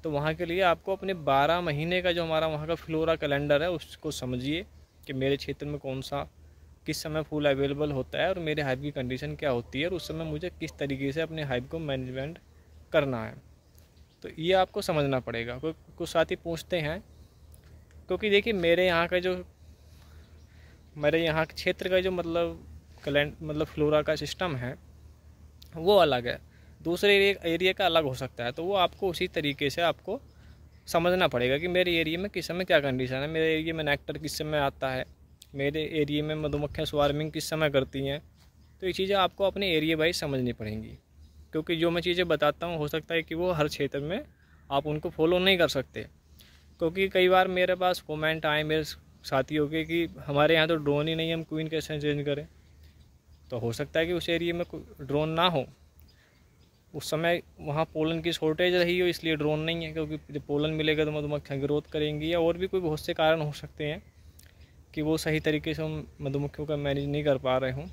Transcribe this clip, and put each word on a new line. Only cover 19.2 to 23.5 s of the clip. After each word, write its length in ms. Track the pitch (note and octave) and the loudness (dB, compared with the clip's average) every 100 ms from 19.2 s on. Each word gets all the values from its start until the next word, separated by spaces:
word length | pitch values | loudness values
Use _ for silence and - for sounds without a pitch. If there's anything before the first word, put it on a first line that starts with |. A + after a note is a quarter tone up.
| F#3 F3+ F3+ _ - - - - - - - - - - - - - D3 | 0 -4 -8 _ -20 -20 -20 -20 -20 -20 -20 -20 -20 -20 -20 -20 -20 0
मेरे 260 | D3 D#3+ | 2 4
यहाँ 220 | E3 D#3 D#3+ | 2 2 0
के 80 | |
क्षेत्र 360 | - - F3+ F#3 | -2 -2 -2 2
का 100 | F#3 | 2
जो 120 | F#3 | 2
मतलब 540 | F3+ E3+ E3 E3+ E3 - - - - - | -2 -2 -2 -2 -4 -16 -20 -20 -10 0
कैलें-, 260 | C#3+ D3 - | 2 2 -4
मतलब 240 | D#3 | -6